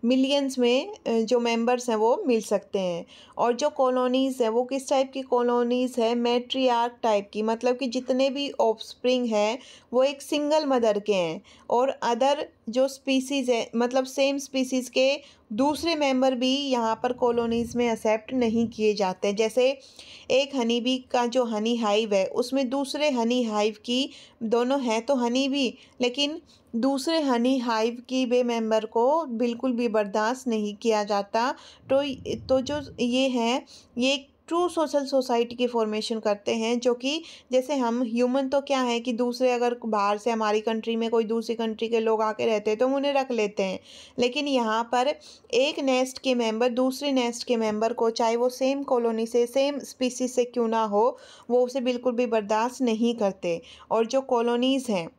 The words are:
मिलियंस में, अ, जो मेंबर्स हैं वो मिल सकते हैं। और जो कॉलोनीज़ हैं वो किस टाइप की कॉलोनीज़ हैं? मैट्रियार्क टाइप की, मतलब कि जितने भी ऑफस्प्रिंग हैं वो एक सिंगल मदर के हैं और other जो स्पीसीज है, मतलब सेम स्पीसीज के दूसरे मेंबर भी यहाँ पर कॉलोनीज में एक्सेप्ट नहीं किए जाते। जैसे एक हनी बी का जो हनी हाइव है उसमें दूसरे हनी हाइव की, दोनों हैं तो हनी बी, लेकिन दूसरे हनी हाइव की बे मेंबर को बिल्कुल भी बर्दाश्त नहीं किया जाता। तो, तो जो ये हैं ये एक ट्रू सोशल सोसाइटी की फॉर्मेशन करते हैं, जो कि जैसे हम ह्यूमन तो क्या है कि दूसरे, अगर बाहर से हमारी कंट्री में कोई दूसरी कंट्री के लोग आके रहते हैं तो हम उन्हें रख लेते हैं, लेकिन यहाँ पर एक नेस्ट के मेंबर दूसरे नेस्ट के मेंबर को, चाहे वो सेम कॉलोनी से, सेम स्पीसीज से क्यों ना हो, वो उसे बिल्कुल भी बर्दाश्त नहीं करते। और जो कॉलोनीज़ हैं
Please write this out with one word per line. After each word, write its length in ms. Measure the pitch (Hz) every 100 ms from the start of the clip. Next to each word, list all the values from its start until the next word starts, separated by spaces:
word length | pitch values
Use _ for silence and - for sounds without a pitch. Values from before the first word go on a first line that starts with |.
मिलियंस 540 | 233 262 262 285 269 262
में, 340 | 240 247 370
अ, 40 | 427 -
जो 320 | 226 220 247
मेंबर्स 480 | 233 233 233 247 240
हैं 80 | 220
वो 280 | 220 302 359
मिल 140 | 226
सकते 380 | 214 202 - 202
हैं। 280 | 185 170 190 - - -
और 140 | 226
जो 180 | 233 294
कॉलोनीज़ 720 | 294 262 254 254 254 269 262
हैं 80 | 226
वो 140 | 226
किस 240 | 247 269 269
टाइप 240 | 277 262
की 100 | 269
कॉलोनीज़ 800 | 262 247 240 240 240 247 254 247
हैं? 140 | 226
मैट्रियार्क 840 | 240 240 240 240 269 254 233 240 247
टाइप 280 | 233 208 202
की, 100 | 202
मतलब 340 | 220 226 247 247
कि 100 | 269
जितने 440 | 233 254 254 269
भी 200 | 262 285
ऑफस्प्रिंग 760 | - 226 220 - - 247 254 247
हैं 320 | 214 208 254 - - _
वो 120 | 240
एक 180 | 269 277
सिंगल 440 | - 302 294 311 294
मदर 320 | 262 226 202
के 160 | 208
हैं 280 | 196 165 160 - - -
और 280 | 233 269 -
other 400 | 226 233 269 294 - _ -
जो 200 | 233 269
स्पीसीज 640 | 269 - 269 262 277 254
है, 200 | 233 - 233
मतलब 280 | 240 262
सेम 340 | 262 - 277 277
स्पीसीज 500 | 277 262 262 262 247
के 540 | - 262 285 - - _
दूसरे 420 | 214 269 294 330
मेंबर 400 | 320 285 262 269
भी 220 | 262 254 269
यहाँ 440 | 285 247 226 226
पर 100 | 247
कॉलोनीज 640 | 247 240 240 233 233 233 240
में 160 | 240
एक्सेप्ट 400 | 220 226 220 -
नहीं 360 | 262 233 226 226
किए 260 | 220 214
जाते। 380 | 202 190 185 202
जैसे 460 | 202 220 254 254 269 - - - - -
एक 260 | 254 277 277
हनी 240 | 233 240
बी 240 | 233 262 254
का 160 | 247 240
जो 180 | 247
हनी 320 | 240 214 220 240
हाइव 380 | 220 208 226
है 120 | 202 190
उसमें 420 | - 247 262 262
दूसरे 420 | 269 269 294 302
हनी 320 | 254 233 247
हाइव 340 | 233 208 214 214
की, 260 | - 247 277 - - _
दोनों 400 | 226 233 247 277
हैं 240 | 247 220 226
तो 80 |
हनी 340 | 277 240 247 269
बी, 260 | 277 254 - - _
लेकिन 420 | 247 254 285 330 - _ _ 233
दूसरे 440 | 262 277 269 330
हनी 380 | 285 247 240 269
हाइव 440 | 240 220 226 240 -
की 180 | 254 254
बे 160 | 247
मेंबर 420 | 240 233 220 220
को 400 | 220 233 247 311
बिल्कुल 480 | 311 226 240 233 262
भी 160 | 233 240
बर्दाश्त 600 | 214 202 208 214 254 -
नहीं 280 | 220 208 208
किया 280 | 233 214
जाता। 500 | 202 202 202 226 247 311 - - -
तो, 100 | 269 285 - - 220 -
तो 140 | 262
जो 360 | 262 294 - 160
ये 280 | 240 247 269
हैं 380 | 247 226 254 - - _ -
ये 140 | 254
एक 200 | 277 269 _ -
ट्रू 200 | 339 349
सोशल 360 | 330 302 285
सोसाइटी 500 | 269 277 254 233 240
की 120 | 240 247
फॉर्मेशन 520 | 240 220 214 214 220
करते 360 | 214 202 -
हैं, 260 | 233 220 240
जो 140 | 247
कि 280 | 240 254 311 330 - _
जैसे 240 | 254 262 285
हम 260 | 240 233
ह्यूमन 460 | 247 233 247 262 269
तो 120 | 277
क्या 220 | 277 262
है 180 | 254 233
कि 120 | 233
दूसरे, 400 | 226 247 240 254
अगर 240 | 240 240 240 233
बाहर 320 | 214 202 208
से 120 | 240
हमारी 300 | 226 214 214
कंट्री 360 | 214 220 220 226
में 140 | 226
कोई 140 | 233
दूसरी 300 | 220 226 226
कंट्री 340 | 226 226 214 226
के 120 | 233
लोग 220 | 220 220
आके 240 | 220 214 233
रहते 240 | 214 208
हैं 80 | 214
तो 80 | 254
हम 80 |
उन्हें 180 | 277 277
रख 180 | 277 262
लेते 320 | 240 208 208
हैं, 180 | 190 190 - - - -
लेकिन 300 | 247 277 285
यहाँ 360 | 262 226 220
पर 300 | 233 247 254 311 - - _
एक 260 | 226 277 320
नेस्ट 380 | 269 254 254 -
के 160 | 269
मेंबर 340 | 247 226 220 254
दूसरे 440 | 240 254 262 285
नेस्ट 340 | 262 240 233 -
के 100 | 233
मेंबर 360 | 220 214 226
को, 180 | 240 240
चाहे 260 | 233 226 233
वो 120 | 247
सेम 340 | 247 262 277
कॉलोनी 440 | 277 254 233 226 226
से, 200 | 240 240
सेम 320 | 269 277 285
स्पीसीज 520 | - - 254 247 254
से 140 | 254
क्यों 240 | 240 240 233
ना 160 | 226
हो, 340 | 220 202 233 - - - -
वो 140 | 247
उसे 160 | 247 254
बिल्कुल 320 | 247 240 247
भी 140 | 233 247
बर्दाश्त 560 | 226 208 214 233 254
नहीं 320 | 254 220 233
करते। 480 | 233 202 190 175 165 - - -
और 160 | 220 226
जो 140 | 262
कॉलोनीज़ 720 | 262 240 240 240 254 269 247
हैं 180 | 196 165